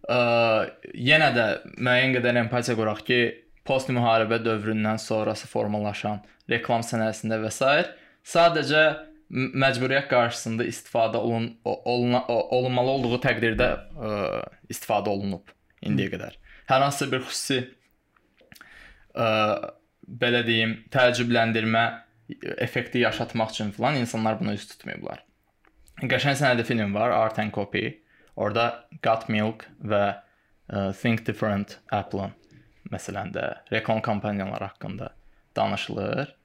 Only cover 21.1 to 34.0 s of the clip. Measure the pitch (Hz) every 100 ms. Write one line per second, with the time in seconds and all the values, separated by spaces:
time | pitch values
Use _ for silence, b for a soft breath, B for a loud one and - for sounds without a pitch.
21.1 | 123 120 117 113 113 113 113 117 113 -
22.1 | _ - - - - 117 127 120 127 113
23.1 | - 117 117 110 - 107 98 120 147 120
24.1 | 113 110 110 107 104 - - - 50 50
25.1 | - _ _ _ _ _ _ - - 127
26.1 | 127 143 135 143 120 117 117 104 104 120
27.1 | 113 110 - 107 107 98 98 117 - b
28.1 | b b - 101 107 117 - _ - 120
29.1 | 113 - 107 107 110 - - 104 104 101
30.1 | 101 b b b b - 101 98 98 120
31.1 | 110 - 104 110 98 101 - - 107 -
32.1 | 98 98 - _ b b b - 95 -
33.1 | 98 98 - - - - 110 - 110